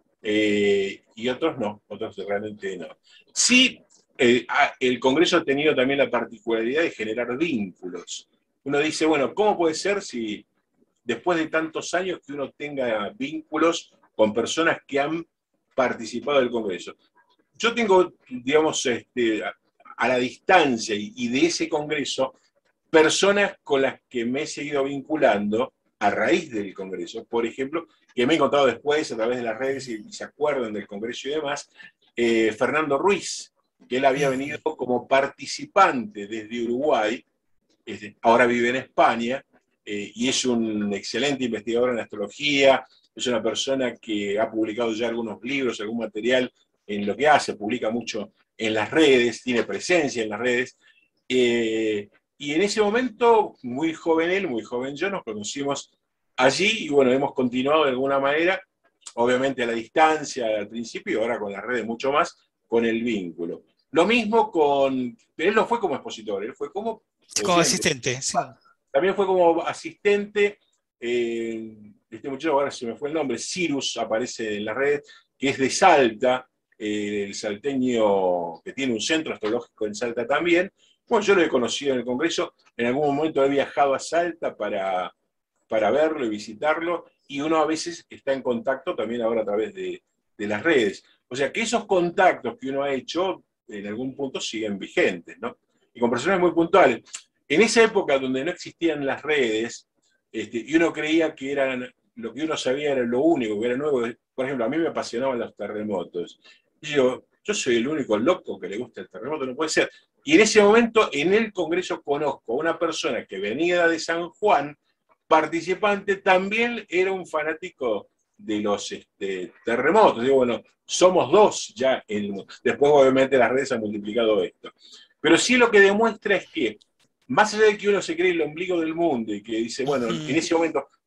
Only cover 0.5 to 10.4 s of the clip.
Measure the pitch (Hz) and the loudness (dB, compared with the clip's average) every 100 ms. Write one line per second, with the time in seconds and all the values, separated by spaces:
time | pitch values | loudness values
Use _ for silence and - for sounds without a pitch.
0.5 | 104 101 101 98 101 _ 110 120 123 160 | 2 2 2 0 -8 _ -8 -6 -2 -4
1.5 | 131 104 104 _ 101 107 98 95 101 107 | -4 -6 -8 _ -12 -10 -10 -6 -6 -6
2.5 | 104 98 90 78 - _ - _ - - | -10 -10 -10 -12 -18 _ -20 _ -2 2
3.5 | 247 247 - _ _ _ - 123 123 - | 4 4 -2 _ _ _ 2 4 4 2
4.5 | 131 - - 127 123 131 143 175 175 160 | 0 0 0 -2 2 2 4 4 2 2
5.5 | 139 156 131 127 139 123 120 113 113 113 | 0 2 2 2 2 0 0 -4 -8 -4
6.5 | 113 113 147 160 - 107 113 120 127 170 | -2 0 0 -2 -4 -6 -4 -4 -2 -2
7.5 | 120 95 - 90 87 - - - _ _ | -2 -4 -8 -12 -12 -12 -16 -16 _ _
8.5 | _ 139 147 156 151 156 151 127 - 214 | _ -2 0 0 0 2 2 0 2 0
9.5 | 190 165 156 185 202 - 123 110 98 | 2 0 0 -2 -2 -4 -6 -6 -8